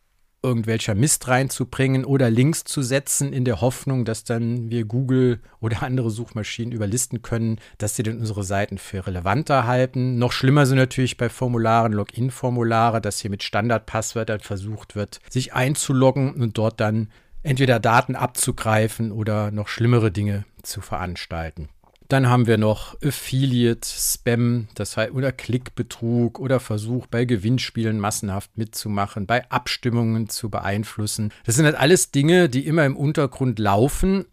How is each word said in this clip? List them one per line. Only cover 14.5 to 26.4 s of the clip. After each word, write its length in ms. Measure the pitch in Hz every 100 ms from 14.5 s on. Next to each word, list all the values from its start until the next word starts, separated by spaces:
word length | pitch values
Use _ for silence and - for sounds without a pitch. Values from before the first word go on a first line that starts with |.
| 98 101 107 - 107
wird, 240 | 101 - -
sich 240 | 131 131
einzuloggen 800 | 127 127 151 - 131 131 131 131
und 240 | 143 117 107
dort 240 | 110 -
dann 280 | 107 110 110 - _ -
entweder 360 | 156 127 131 117
Daten 380 | 113 120 - 127
abzugreifen 960 | - - - 123 110 110 113 - 113
oder 360 | 107 107 107 104
noch 180 | 104 104
schlimmere 420 | - 117 120 110
Dinge 320 | 98 104 101 - _
zu 200 | - -
veranstalten. 880 | - 80 90 87 - 82 82 - 76 - _ _ -
Dann 180 | 135 123
haben 180 | 123 113
wir 120 | 110
noch 420 | 107 107 - -
Affiliate, 840 | 147 - - 131 139 123 120 117 -
Spam, 800 | - - - 123 117 120 120 107 -
das 220 | 101 -
heißt, 160 | 110
oder 180 | 131 135
Klickbetrug 1080 | 127 - 127 - - 120 - 117 120 117
oder 220 | -